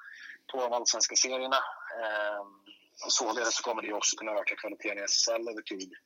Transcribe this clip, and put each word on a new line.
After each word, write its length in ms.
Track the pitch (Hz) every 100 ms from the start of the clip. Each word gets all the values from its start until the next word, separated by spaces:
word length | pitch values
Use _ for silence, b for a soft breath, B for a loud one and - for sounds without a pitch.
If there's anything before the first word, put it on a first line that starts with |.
| B B B B -
på 40 | 131
de 120 | 123
allsvenska 440 | 120 117 113 - 117
serierna. 440 | 131 131 131 135 - - - 117
Eh, 440 | 113 107 104 104 101 101 - - _ -
och 80 | 127
således 440 | - 117 120 113 -
så 60 |
kommer 200 | 123 110
det 60 | 110
ju 60 |
också 220 | 104 - -
kunna 160 | 110
öka 240 | 104 92 110
kvaliteten 420 | 107 101 107 101
i 20 |
S 160 | 101 -
S 120 | -
L 200 | 117 117
över 140 | 110
tid. 300 | - 98 92 -